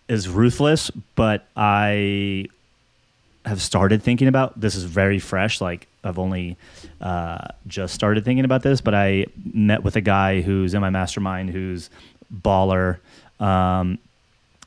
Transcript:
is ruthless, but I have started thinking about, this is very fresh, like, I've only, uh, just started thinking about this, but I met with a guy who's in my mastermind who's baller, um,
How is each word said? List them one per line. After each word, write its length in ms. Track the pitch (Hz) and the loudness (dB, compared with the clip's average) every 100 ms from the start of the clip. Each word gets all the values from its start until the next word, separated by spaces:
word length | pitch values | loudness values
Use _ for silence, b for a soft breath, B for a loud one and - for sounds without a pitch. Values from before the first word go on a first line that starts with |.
| - | -4
is 180 | 113 92 | -4 -2
ruthless, 640 | 90 120 - 147 156 - - - - | 2 4 4 2 2 0 -10 -8 0
but 320 | 113 104 - - | 0 0 -4 -2
I 920 | 104 101 104 104 101 101 101 95 98 _ _ _ _ _ _ _ _ _ - | 2 2 2 0 -2 -2 -4 -4 -8 _ _ _ _ _ _ _ _ _ -8
have 160 | 98 | -6
started 420 | - 98 98 107 | -2 2 2 2
thinking 240 | 120 120 131 | 2 2 4
about, 320 | 135 131 - | 4 0 -2
this 160 | 107 95 | -4 -4
is 80 | |
very 360 | 87 85 98 98 | -4 0 2 0
fresh, 420 | - 95 107 - | -2 -2 -2 -2
like, 260 | 92 87 - _ | -6 -8 -14 _
I've 160 | 98 90 | -8 -4
only, 380 | 92 92 87 87 B B B B | -4 -4 -6 -10 B B B B
uh, 480 | 92 87 85 85 - - - | -6 -6 -6 -10 -14 -18 -14
just 280 | 101 92 | -8 -8
started 320 | - 107 107 113 | -2 0 2 2
thinking 200 | 127 131 | 2 2
about 160 | 127 | 2
this, 200 | 139 139 | 2 0
but 120 | 113 | 2
I 320 | 104 98 98 - - - | 2 2 2 -2 -6 -6
met 300 | 110 107 107 | 0 2 2
with 120 | 98 110 | 0 0
a 60 | |
guy 400 | 101 98 98 95 | 2 2 2 2
who's 320 | 90 95 92 | 0 0 0
in 80 | 101 | 0
my 80 | 98 | 0
mastermind 600 | 95 92 - 95 92 95 | 0 -2 -4 -4 -4 -6
who's 400 | 90 92 90 - B B B - | -6 -6 -8 -12 B B B -18
baller, 640 | 98 104 95 95 92 92 87 b b b - | -4 2 4 4 4 2 -2 b b b -4
um, 600 | 101 92 92 92 92 90 _ _ _ _ _ _ | 0 2 2 0 0 -4 _ _ _ _ _ _